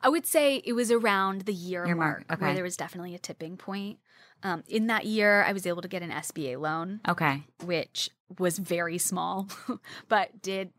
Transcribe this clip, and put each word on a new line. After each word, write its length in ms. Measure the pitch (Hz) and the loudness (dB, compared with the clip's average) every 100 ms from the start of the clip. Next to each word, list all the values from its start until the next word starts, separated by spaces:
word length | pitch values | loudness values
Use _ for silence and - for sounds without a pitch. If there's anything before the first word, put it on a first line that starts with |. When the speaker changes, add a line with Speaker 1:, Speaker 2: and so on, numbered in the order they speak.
Speaker 1:
I 80 | 262 | 4
would 160 | 311 - | 4 2
say 320 | 320 285 269 - | 4 4 2 0
it 80 | |
was 180 | 240 233 | 0 4
around 500 | 233 220 196 190 196 | 4 4 2 2 0
the 120 | 196 | -4
year 320 | 185 180 180 175 | -4 -4 -2 0
Speaker 2:
Year 100 | 170 | 2
mark, 320 | 156 - - | 2 0 -4
Speaker 1:
mark 140 | 165 | 0
where 80 | 156 | 0
Speaker 2:
okay. 60 | 185 | 0
Speaker 1:
there 80 | 180 | -2
was 100 | - | -4
definitely 400 | 170 180 180 175 | -8 -8 -10 -10
a 40 | |
tipping 360 | - - 165 185 | -12 -10 -12 -10
point. 440 | - 196 202 - _ _ - _ | -8 -6 -8 -12 _ _ -20 _
Um, 200 | 196 165 - | -4 -4 -2
in 200 | 220 226 | 0 2
that 180 | 220 214 | 2 2
year, 380 | 214 208 202 | 4 6 6
I 100 | - | 4
was 120 | 196 180 | 2 -2
able 160 | 175 | -2
to 60 | 180 | -4
get 140 | 185 | -6
an 100 | 170 | -6
S 200 | 151 - | -6 -6
B 200 | 165 135 | -6 -4
A 80 | 127 | -2
loan. 400 | 156 160 180 214 - | -2 -2 -4 -4 -2
Speaker 2:
Okay. 360 | 170 156 139 - - | 0 2 0 -6 -10
Speaker 1:
Which 460 | 170 165 - - - _ - 185 | -2 -2 -2 -6 -6 _ -12 0
was 200 | 180 170 | 0 0
very 400 | 175 170 170 175 | -2 -2 0 -2
small, 500 | - 180 170 190 196 - - - | -2 -2 -2 -4 -6 -8 -8 -8
<laughs> 20 | - - - | -10 -12 0
but 320 | 214 180 - | 2 2 -6
did 300 | 190 190 185 | -6 -4 -6